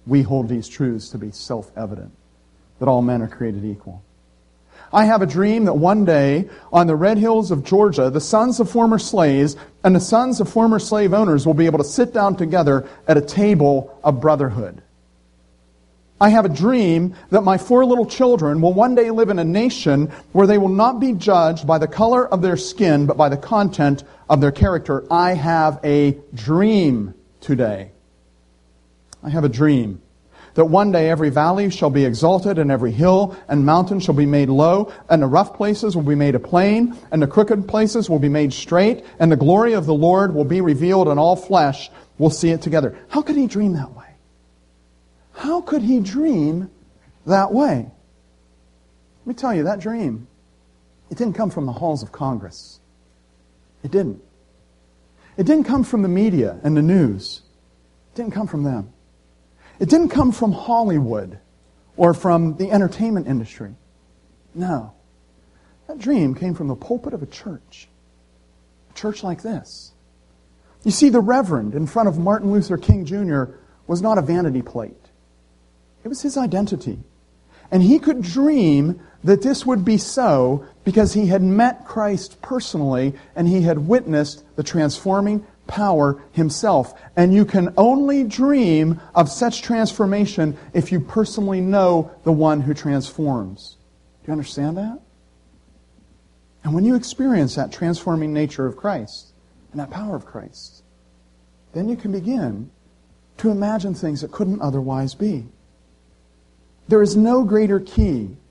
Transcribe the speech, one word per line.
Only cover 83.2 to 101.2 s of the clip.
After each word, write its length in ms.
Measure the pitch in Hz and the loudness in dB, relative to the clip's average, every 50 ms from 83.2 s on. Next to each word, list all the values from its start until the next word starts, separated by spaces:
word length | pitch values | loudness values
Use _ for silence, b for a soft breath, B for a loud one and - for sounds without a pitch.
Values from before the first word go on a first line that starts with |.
| B B B | B B B
and 140 | 175 170 170 | -4 -2 0
he 140 | 185 185 | 0 2
had 260 | 165 170 160 151 147 170 | 0 0 0 -2 0 0
witnessed 560 | - 170 165 165 156 147 147 147 - - - _ _ | 0 0 0 0 -2 -2 -2 -4 -8 -16 -20 _ _
the 80 | - | -10
transforming 840 | 156 - - 165 151 143 - - - 190 190 202 202 208 214 208 B B B B _ - | -8 -4 -4 -2 -2 -2 -4 -4 -4 -2 -2 -2 -2 -2 -4 -4 B B B B _ -10
power 520 | - 202 208 196 170 151 143 143 139 B B B | -6 -4 -2 0 2 2 2 2 0 B B B
himself. 600 | - 165 160 151 - - 226 208 175 135 123 - B B B B - | -4 -2 -2 -2 -2 -2 -2 0 0 0 0 -2 B B B B 0
And 160 | 175 175 185 | 2 2 4
you 120 | 190 208 202 | 4 4 4
can 280 | 202 - 190 175 175 - | 2 0 -2 -2 0 2
only 480 | 190 208 240 269 277 277 277 285 277 262 | 2 2 4 2 2 0 0 0 0 -2
dream 760 | 208 - 240 262 285 285 269 226 170 160 156 156 160 160 B B B - | -2 -2 0 0 2 2 2 2 2 2 2 2 0 -2 B B B 0
of 160 | 175 165 139 | 0 0 0
such 320 | - - 240 240 - - | -2 -4 -4 -4 -4 -4
transformation 960 | - - 233 220 220 214 - - 208 190 196 208 208 202 - 180 160 151 143 B B B - | -6 -4 -2 -2 -2 -2 -2 -2 -2 0 0 0 -2 -2 -2 -2 -2 -2 -4 B B B -4
if 160 | 175 - - | -4 -2 -2
you 80 | 185 165 | -2 -4
personally 640 | 139 - - 220 214 - - 220 202 196 190 185 | -4 -2 -2 -4 -4 -2 -4 -4 -4 -4 -2 -2
know 500 | 185 190 202 202 190 180 175 165 160 B B B - | -2 0 0 2 2 2 2 0 -2 B B B -2
the 80 | 165 | 0
one 280 | 160 151 156 156 151 147 | 2 2 2 2 0 0
who 140 | 131 147 147 | -2 -4 -4
transforms. 1000 | 147 - 147 139 135 135 - - - 156 143 131 117 98 92 98 - - - - _ _ _ _ _ _ _ _ _ | -4 -4 -2 -2 -2 -4 -6 -8 -6 -4 -4 -4 -4 -6 -10 -14 -18 -20 -20 -20 _ _ _ _ _ _ _ _ _
Do 40 | - | -12
you 60 | 151 | -8
understand 440 | 156 151 143 - - 143 143 151 170 | -8 -8 -8 -10 -8 -8 -6 -6 -6
that? 220 | 190 208 220 247 311 - _ _ _ _ _ _ _ _ _ _ _ _ _ _ _ _ _ _ _ _ _ _ _ _ _ _ _ _ _ _ _ - | -6 -8 -10 -10 -14 -18 _ _ _ _ _ _ _ _ _ _ _ _ _ _ _ _ _ _ _ _ _ _ _ _ _ _ _ _ _ _ _ -6
And 100 | 151 156 | -4 -2
when 100 | 175 202 | 0 2
you 120 | 240 254 | 2 0
experience 580 | 233 247 - - - 262 269 240 170 139 123 - | 0 -2 -6 -6 -4 -2 0 0 0 0 -2 -4
that 180 | 147 - - | -6 -8 -8
transforming 600 | - - 175 165 170 170 - 185 165 160 151 151 151 | -8 -6 -4 -4 -4 -4 -4 -4 -4 -4 -4 -4 -4
nature 320 | 151 151 143 - - 135 | -4 -4 -4 -4 -6 -6
of 100 | 127 - | -6 -6
Christ 520 | - - 208 190 131 107 - - - - _ _ _ _ _ _ _ _ _ | -6 -6 -6 -6 -6 -10 -14 -18 -20 -20 _ _ _ _ _ _ _ _ _
and 100 | - 147 | -14 -14
that 100 | 143 139 | -14 -12
power 260 | - 190 214 208 175 | -12 -12 -10 -10 -10
of 100 | - - | -12 -12
Christ, 560 | - - 110 - - - - - - _ _ _ _ _ _ _ _ _ _ | -16 -18 -18 -18 -20 -20 -20 -20 -20 _ _ _ _ _ _ _ _ _ _